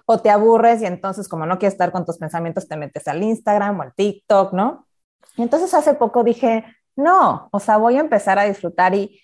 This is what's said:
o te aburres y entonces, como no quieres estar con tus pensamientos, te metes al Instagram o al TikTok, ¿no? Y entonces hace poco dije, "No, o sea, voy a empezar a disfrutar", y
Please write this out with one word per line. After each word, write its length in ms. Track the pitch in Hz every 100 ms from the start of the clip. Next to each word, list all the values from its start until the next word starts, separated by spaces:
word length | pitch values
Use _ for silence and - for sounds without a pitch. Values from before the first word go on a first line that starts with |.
| -
o 120 | 226
te 120 | 226
aburres 520 | 208 220 226 233 233
y 40 | 202
entonces, 420 | 180 196 190 190
como 180 | 165 160
no 120 | 180
quieres 160 | 202
estar 180 | 190 175
con 120 | 180
tus 140 | 170 165
pensamientos, 480 | 156 165 165 165 165
te 100 | 156
metes 300 | 143 147 -
al 140 | 151
Instagram 560 | 214 220 - 208 202 190
o 40 |
al 120 | 131
TikTok, 580 | - 202 196 _ 202 190
¿no? 340 | 185 226 330 _ _ _ _ _ -
Y 60 |
entonces 300 | 240 320 359
hace 200 | 320 302
poco 300 | 285 233 247
dije, 400 | 240 233 240 226 226 _ _ -
"No, 520 | 302 370 220 - -
o 80 | 202
sea, 160 | 214 214
voy 200 | 233 262
a 40 |
empezar 380 | 311 208 202 190
a 60 |
disfrutar", 500 | 208 196 170 - 180
y 260 | 196 202 -